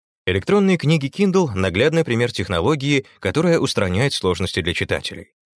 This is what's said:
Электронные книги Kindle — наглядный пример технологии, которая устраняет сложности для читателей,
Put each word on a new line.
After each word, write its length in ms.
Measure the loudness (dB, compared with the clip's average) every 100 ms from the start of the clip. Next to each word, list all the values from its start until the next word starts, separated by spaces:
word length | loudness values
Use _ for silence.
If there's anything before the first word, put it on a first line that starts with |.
| _ _
Электронные 540 | -2 -2 2 2 4 2
книги 300 | 2 0 0
Kindle — 440 | -2 0 2 0 0
наглядный 480 | 0 2 2 2
пример 260 | 0 0 -2
технологии, 760 | -2 -4 0 0 0 0 0 -2 -6
которая 400 | -4 0 2 2
устраняет 540 | 0 0 0 2 0
сложности 500 | 0 -2 -2 -2 -2
для 100 | -2
читателей, 600 | -2 -2 -4 -6 -12 -16 _ _ _